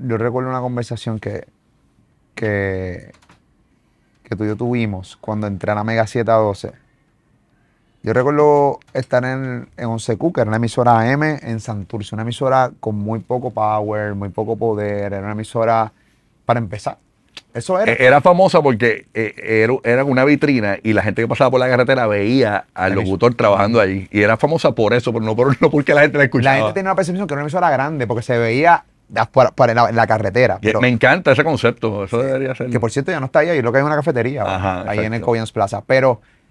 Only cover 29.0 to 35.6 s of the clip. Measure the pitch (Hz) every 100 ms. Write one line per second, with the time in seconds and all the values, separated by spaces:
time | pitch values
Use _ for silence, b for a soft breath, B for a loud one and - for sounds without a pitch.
29 | _ - 110 - 120 - 123 117 113 113
30 | 110 107 98 110 127 95 104 110 123 117
31 | 127 170 160 131 165 139 120 117 113 101
32 | 98 117 135 131 135 127 127 120 113 143
33 | 143 165 135 160 160 160 117 123 147 151
34 | 147 127 120 139 95 95 95 90 104 104
35 | 107 113 - 117 110 -